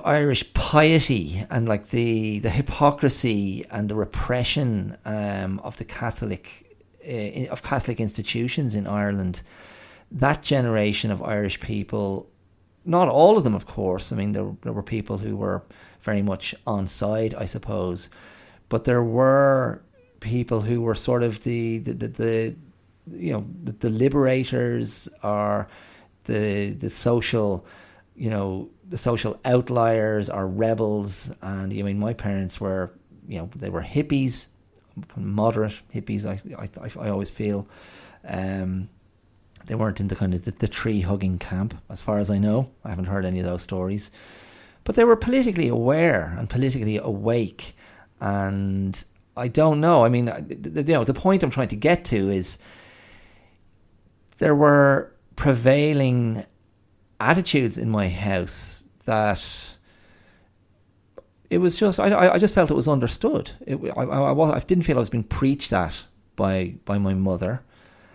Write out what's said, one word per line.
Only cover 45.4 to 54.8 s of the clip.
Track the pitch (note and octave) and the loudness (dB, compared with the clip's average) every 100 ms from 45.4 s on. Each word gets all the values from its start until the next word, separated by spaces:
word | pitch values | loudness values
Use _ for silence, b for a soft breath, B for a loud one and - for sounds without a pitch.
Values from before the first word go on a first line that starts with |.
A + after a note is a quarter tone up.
| A#3+ F3 B2+ | 2 2 0
aware | A#2 A#2+ D#3 E3 G#2 D#2+ E2+ | 2 2 4 4 2 -2 -6
and | A2 | -4
politically | B2 C3+ B2+ G#2+ G#2+ | -2 0 0 -2 -2
awake. | - G2+ G#2+ A#2+ G#2+ - - B B B B - | -2 -2 0 0 -2 -8 -18 B B B B -8
And | G2+ G2+ G2 G2 G2 G2 F#2+ - - _ _ | -4 -2 -2 -2 -2 -2 -2 -6 -12 _ _
I | - B2 | -8 -2
don't | D3 D#3 D3 | 2 4 4
know. | D#3+ D#3 | 6 6
I | A#2 | 6
mean, | A#2+ A#2+ | 4 0
I, | - | -4
the, | D2 | -8
the, | - - D#3 | -10 -6 -2
you | D3 | 2
know, | D3+ | 2
the | A2+ | 2
point | - F#3 F#3+ | 2 4 4
I'm | C#3+ | 2
trying | C3+ A#2+ | 0 -2
to | G#2+ | 0
get | D3+ F3 - | 2 2 2
to | A2 G2 | 0 0
is | F#2+ F2 - B B B B B B B B B B _ _ _ _ _ _ _ - | 0 -2 -4 B B B B B B B B B B _ _ _ _ _ _ _ 0
there | D#3 | 4
were | D3 D3 C#3+ | 6 8 8